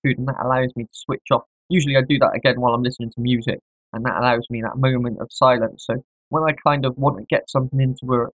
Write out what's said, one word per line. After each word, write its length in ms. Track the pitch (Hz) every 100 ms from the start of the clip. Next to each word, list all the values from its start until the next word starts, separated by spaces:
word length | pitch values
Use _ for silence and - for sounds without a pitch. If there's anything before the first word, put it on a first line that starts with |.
food, 160 | 139 127
and 80 | 131
that 160 | -
allows 260 | 127 131 127 123
me 80 |
to 100 | 113
switch 320 | - - - -
off. 120 | 123 - _ -
Usually 300 | 180 143 135
I 40 | 131
do 120 | 143
that 160 | 131 -
again 260 | 131 120
while 120 | 123
I'm 100 | 117
listening 260 | 123 - 117 -
to 60 |
music, 380 | 120 123 120 - _ _ _
and 140 | 110 120
that 120 | 104
allows 280 | 123 120 -
me 100 | 120
that 160 | 110 131
moment 420 | 131 127 120 107
of 100 | -
silence. 520 | - 131 123 113 - -
So 140 | 120 - _ -
when 140 | 156
I 100 | 156
kind 320 | 151 151 143 135
of 100 | 127
want 220 | 139 104
to 80 | -
get 220 | - -
something 320 | 135 131 135
into 320 | 131 131 123
a 140 | 123 117 -